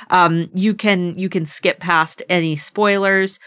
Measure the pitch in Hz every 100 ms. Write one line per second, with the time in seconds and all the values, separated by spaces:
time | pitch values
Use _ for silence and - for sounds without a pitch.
0 | - 180 170 165 165 185 208 214 214 190
1 | 175 175 190 180 156 - 185 - 170 165
2 | 160 - - 180 165 151 - - 208 196
3 | 196 196 190 -